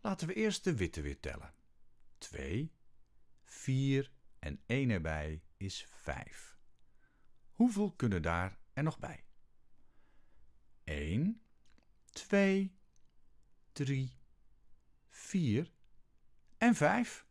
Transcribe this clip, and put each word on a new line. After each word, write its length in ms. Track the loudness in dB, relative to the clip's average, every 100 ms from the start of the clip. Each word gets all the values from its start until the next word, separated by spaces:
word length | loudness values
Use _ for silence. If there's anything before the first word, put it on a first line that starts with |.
Laten 260 | -4 -2 -2
we 60 |
eerst 300 | 0 0 0
de 120 | 0 2
witte 260 | 0 -2
weer 180 | -6 -4
tellen. 340 | -8 -8 -12 -18 -20 -20 -20 -20 -20 -16
Twee, 560 | -12 -8 -4 -2 -4 -8 -20 -20 -20 -20 -20 -20
vier 680 | -20 -8 0 2 4 2 0 -10 -20 -12
en 220 | -10 -10 -2
één 240 | 0 2
erbij 540 | 2 0 -2 -4 -6 -10 -10
is 280 | -8 -8 -12
vijf. 680 | -12 -8 -8 -10 -16 -18 -20 -20 -20 -20 -20 -20 _ -20 -20 -20
Hoeveel 400 | 4 4 4 0
kunnen 300 | 0 0 2
daar 380 | 2 0 -2 -6 -10
er 100 | -4
nog 160 | -2 -4
bij? 260 | -10 -10 -16 -20 -20 -20 -20 -20 -20 -20 -20 -20 -20 -20 -20 -20 -20 -16
Eén, 580 | -6 -4 0 2 0 -2 -10 -20 -20 -20 _ -20 -18
twee, 720 | -16 2 4 6 4 0 -6 -20 -20 -20 -20 -20 -20 -20 -20 -20
drie, 460 | -4 -2 0 -2 -6 -20 -20 -20 -20 -20 -20 _ -20 _
vier 640 | -18 -2 2 4 2 0 _ -20 -20 -20 _ -20 -20 -20 4
en 180 | 6 8
vijf. 520 | 6 4 0 -6 -18